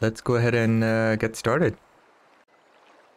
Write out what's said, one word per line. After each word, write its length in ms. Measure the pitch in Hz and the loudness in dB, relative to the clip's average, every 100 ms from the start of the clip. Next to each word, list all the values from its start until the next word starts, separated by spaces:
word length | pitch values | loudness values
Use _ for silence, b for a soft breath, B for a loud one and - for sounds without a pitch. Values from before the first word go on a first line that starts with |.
let's 200 | 110 110 | -4 -4
go 160 | - 120 | -2 0
ahead 180 | 120 117 | 2 2
and, 280 | 113 113 | 2 2
uh, 340 | 110 113 113 110 | 2 0 0 0
get 180 | 113 113 | -2 -4
started. 420 | 113 135 147 - _ _ _ _ _ _ _ _ _ _ _ _ _ | -2 0 0 -4 _ _ _ _ _ _ _ _ _ _ _ _ _